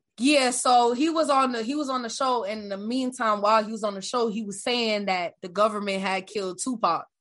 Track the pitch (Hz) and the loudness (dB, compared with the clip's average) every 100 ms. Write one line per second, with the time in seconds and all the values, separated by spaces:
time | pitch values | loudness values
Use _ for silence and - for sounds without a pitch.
0 | _ - 262 285 254 254 254 247 240 247 | _ -2 2 4 2 2 4 6 4 2
1 | 320 320 285 269 262 233 220 294 269 254 | 2 2 2 2 2 0 -4 -4 -2 -4
2 | 226 - 262 240 196 220 202 196 214 262 | -4 -2 0 0 -2 -6 -8 -8 -4 -2
3 | 254 254 220 208 202 220 214 220 208 196 | -2 -2 0 2 4 4 2 -4 -6 -6
4 | 190 247 226 208 202 196 254 240 226 208 | -4 -2 0 -2 -6 -6 -2 0 0 0
5 | 196 185 170 - 185 175 214 208 202 196 | 0 -2 -4 -8 -4 2 2 2 -2 -2
6 | 190 190 190 208 185 175 269 233 180 156 | -2 -4 -4 -6 -6 -6 -6 0 0 0
7 | - _ | -4 _